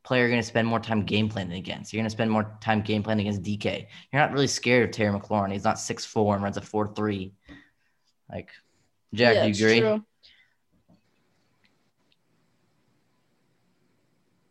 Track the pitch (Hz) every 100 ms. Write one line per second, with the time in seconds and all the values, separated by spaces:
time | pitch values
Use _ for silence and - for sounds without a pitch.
0 | - 127 120 120 110 117 113 113 110 110
1 | 95 101 110 107 90 90 - - - 107
2 | 110 110 110 110 107 - - 110 104 107
3 | 104 107 101 101 87 104 - - - -
4 | - 135 147 135 135 - - 123 113 -
5 | 104 101 - 107 98 98 107 104 - 113
6 | - 113 104 101 101 98 - 107 107 107
7 | 107 101 95 - - - - _ _ _
8 | _ _ _ - - - _ _ _ _
9 | _ 104 120 180 120 101 110 113 220 214
10 | 214 _ - _ _ _ _ _ _ _
11 | _ _ _ _ _ _ _ _ _ _
12 | _ _ _ _ _ _ _ _ _ _
13 | _ _ _ _ _ _ _ _ _ _
14 | _ _ _ _ _